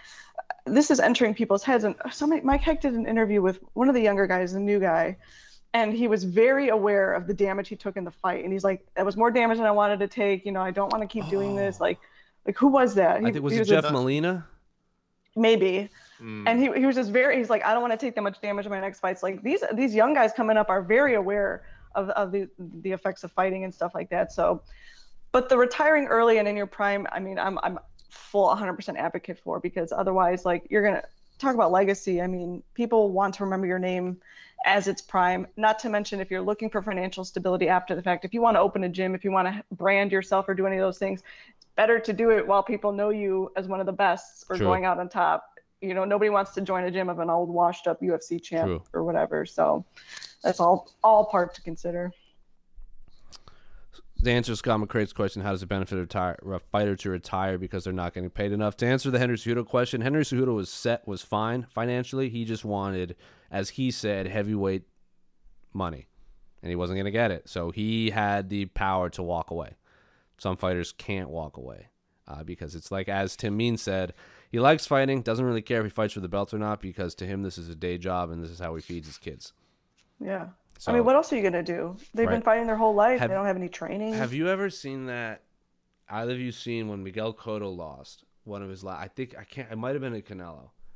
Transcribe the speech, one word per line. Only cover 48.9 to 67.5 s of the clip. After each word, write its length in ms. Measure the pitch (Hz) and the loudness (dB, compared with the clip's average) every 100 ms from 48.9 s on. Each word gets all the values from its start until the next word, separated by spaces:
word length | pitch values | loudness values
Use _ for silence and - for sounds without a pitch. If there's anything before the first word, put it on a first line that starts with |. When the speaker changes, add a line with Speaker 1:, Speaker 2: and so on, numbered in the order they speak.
Speaker 1:
or 100 | - | -4
whatever. 420 | 165 160 151 156 160 | 0 0 0 -2 -2
So 400 | - 151 151 - - - - - - | 0 2 0 -4 -18 -20 -18 -18 -4
that's 160 | - 185 | -2 2
all, 300 | 170 185 - _ | 4 4 0 _
all 220 | 220 214 214 | 6 6 4
part 280 | 190 175 | 0 0
to 80 | - | -6
consider. 500 | 170 165 175 175 180 - _ _ _ _ _ - - - - - - - - - - - - - - - | -12 -8 -6 -6 -6 -10 _ _ _ _ _ -18 -16 -16 -18 -18 -20 -20 -20 -20 -20 -18 -18 -20 -4 2
Speaker 2:
To 80 | 120 | 4
answer 240 | 120 117 107 | 4 2 -2
Scott 240 | 123 110 | 0 0
McCrae's 340 | 104 117 101 | 0 0 -2
question, 300 | - 98 101 | 0 -2 -2
how 80 | 101 | -2
does 100 | 92 | -4
it 80 | 92 | -2
benefit 260 | 98 92 95 | -4 -2 -4
a, 20 | |
retire, 380 | 87 101 90 - 98 | -4 -2 -4 -4 -8
a 60 | 98 | -10
fighter 380 | - 104 104 95 | -2 0 0 -2
to 160 | 98 | -4
retire 480 | 90 - 95 95 90 | -6 -4 -4 -2 -4
because 240 | 92 92 | -6 -6
they're 100 | 92 | -6
not 220 | 92 87 90 | -4 -6 -6
getting 160 | 90 | -8
paid 200 | - 101 | -4 -2
enough? 240 | 104 104 - | 0 -2 0
To 100 | 120 | 0
answer 240 | 131 135 | 0 0
the 80 | 123 | 0
Henry 160 | 123 113 | 0 -2
Cejudo 280 | 117 117 | -2 -2
question, 380 | 113 123 123 123 | 0 0 0 -2
Henry 220 | 123 156 | 0 0
Cejudo 320 | 143 127 127 110 | 0 0 0 0
was 160 | 90 | -4
set, 360 | - 117 117 - | -4 -2 -2 -4
was 140 | 95 | -10
fine 460 | - 107 110 123 120 | -4 -2 -2 -4 -6
financially. 580 | 117 120 123 123 131 135 | -4 -2 -2 -4 -4 -4
He 160 | 117 | -4
just 220 | 113 110 107 | -6 -6 -4
wanted, 500 | 101 98 92 90 - - _ _ | -4 -2 -4 -4 -8 -20 _ _
as 180 | 98 95 | -6 -6
he 220 | - 127 | -4 -4
said, 340 | 117 104 98 95 | -2 -2 -2 -4
heavyweight 600 | 110 101 104 98 95 - _ _ _ _ _ - - - | -4 -2 0 0 -2 -6 _ _ _ _ _ -20 -20 -12
money, 360 | 98 87 71 - _ - - - - | -6 -6 -6 -16 _ -20 -20 -20 -14
and 80 | 82 | -6
he 40 | 87 | -4
wasn't 220 | 87 95 | -2 -2
gonna 140 | 98 | -2
get 180 | 113 113 | 0 0
it. 180 | 87 | -2
So 220 | - | -8